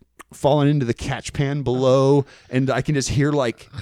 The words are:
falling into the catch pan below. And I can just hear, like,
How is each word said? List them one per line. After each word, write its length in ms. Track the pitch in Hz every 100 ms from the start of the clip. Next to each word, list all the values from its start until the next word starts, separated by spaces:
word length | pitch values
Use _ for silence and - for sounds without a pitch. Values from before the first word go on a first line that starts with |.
| _ - -
falling 340 | - 143 147 143
into 180 | 147 120
the 80 | 120
catch 360 | - 127 -
pan 300 | - 139 147
below. 640 | 127 127 131 135 135 143 135 - -
And 200 | 127 131
I 100 | 120
can 140 | 131 151
just 140 | 135
hear, 220 | 123 151
like, 380 | 147 123 - - -